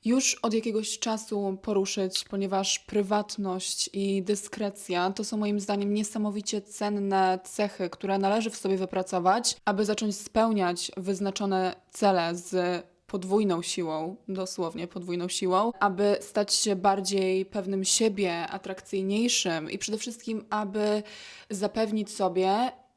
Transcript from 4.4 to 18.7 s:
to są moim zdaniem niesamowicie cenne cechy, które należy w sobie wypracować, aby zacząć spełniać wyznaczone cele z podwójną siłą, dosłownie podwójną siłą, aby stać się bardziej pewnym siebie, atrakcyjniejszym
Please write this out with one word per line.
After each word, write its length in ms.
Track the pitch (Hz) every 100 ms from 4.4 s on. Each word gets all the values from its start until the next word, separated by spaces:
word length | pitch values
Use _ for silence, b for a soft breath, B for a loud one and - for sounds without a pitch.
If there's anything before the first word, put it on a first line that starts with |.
| - - 208 196 - 175 180
to 120 | 190
są 140 | 214 214
moim 220 | 208 208
zdaniem 340 | 196 202 202
niesamowicie 680 | 208 208 226 214 208 202 208
cenne 800 | 202 - 208 208 196 190 185 185
cechy, 460 | - - 208 - 180
które 280 | - 196 196
należy 320 | 196 214 220
w 60 | -
sobie 220 | 196 190
wypracować, 800 | 185 190 185 185 180 208 240 - -
aby 200 | 196 208
zacząć 320 | 214 214 196
spełniać 760 | - 226 226 214 180 175 - -
wyznaczone 760 | 185 190 202 196 202 190 185 - _
cele 440 | - 208 185 170 175
z 480 | 170 185 180 175 - _ _
podwójną 540 | 196 185 202 208 170
siłą, 540 | 170 - 170 156 160 190 -
dosłownie 600 | 190 185 - 170 160 170
podwójną 400 | - 175 175 175
siłą, 440 | - 185 185 220 -
aby 380 | 208 185 202 202
stać 320 | - - 202
się 220 | - 220 190
bardziej 680 | 196 196 190 196 185 190 190
pewnym 380 | 208 190 196
siebie, 640 | 190 - 226 196 190 170 170
atrakcyjniejszym 1200 | 190 -